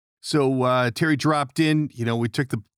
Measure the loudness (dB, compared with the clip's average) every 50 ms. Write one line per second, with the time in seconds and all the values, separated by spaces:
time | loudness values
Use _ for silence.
0 | _ _ _ _ -10 -2 0 0 2 2 2 2 2 2 2 2 2 0 0 0
1 | 0 0 0 2 2 0 2 0 0 -4 -2 0 0 2 2 0 0 -2 -4 -4
2 | -4 -2 -2 0 -2 -2 -2 -4 -6 -4 -6 -10 -10 _ _